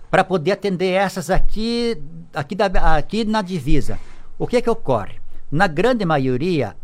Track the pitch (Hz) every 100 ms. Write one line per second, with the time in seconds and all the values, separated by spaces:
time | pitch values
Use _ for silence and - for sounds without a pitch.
0 | - 175 180 185 151 196 202 180 185 185
1 | 190 190 143 185 - - 226 233 233 220
2 | 143 - - 156 143 202 202 190 170 156
3 | - 208 214 220 180 185 127 170 - 107
4 | - - - - 156 240 233 220 - 117
5 | 95 - - - - 147 196 147 226 247
6 | 175 151 131 123 175 160 104 -